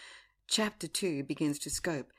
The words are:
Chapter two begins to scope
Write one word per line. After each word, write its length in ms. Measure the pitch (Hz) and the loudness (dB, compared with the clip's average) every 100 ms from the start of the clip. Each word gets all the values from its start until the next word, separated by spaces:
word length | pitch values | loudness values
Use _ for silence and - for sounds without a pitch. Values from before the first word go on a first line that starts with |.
| - - - _ - | -18 -18 -20 _ 0
Chapter 420 | - 214 - 160 | 2 2 0 -6
two 340 | - 190 143 | 0 0 0
begins 340 | 139 147 151 147 | -2 0 2 2
to 100 | 147 | -2
scope 420 | - 180 151 123 | -2 0 -2 -4